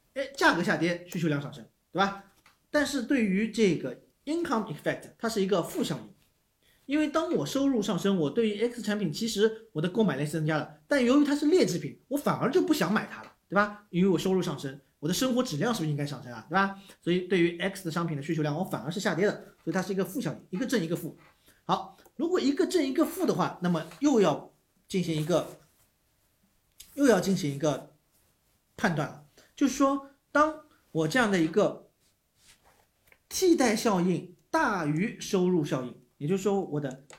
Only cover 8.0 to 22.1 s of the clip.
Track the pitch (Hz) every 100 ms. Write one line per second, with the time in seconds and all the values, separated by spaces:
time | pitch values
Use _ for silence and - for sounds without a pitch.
8 | 196 190 143 233 226 202 240 240 208 208
9 | 175 - 220 196 220 220 - 151 180 226
10 | 196 131 151 165 156 151 - - - 285
11 | 240 285 285 285 294 359 185 165 143 -
12 | - 285 202 131 220 359 359 311 170 214
13 | - - - _ - 190 208 208 - 175
14 | 196 160 190 185 175 143 139 135 _ _
15 | 147 180 262 240 254 147 226 214 156 143
16 | 143 131 123 113 - 185 196 196 - -
17 | 165 180 180 185 170 175 185 - 165 170
18 | 170 143 147 156 151 151 190 131 123 180
19 | 196 160 208 - - - - 185 180 190
20 | 185 277 165 - - 185 247 233 160 165
21 | 165 - _ _ _ _ - 196 - -
22 | -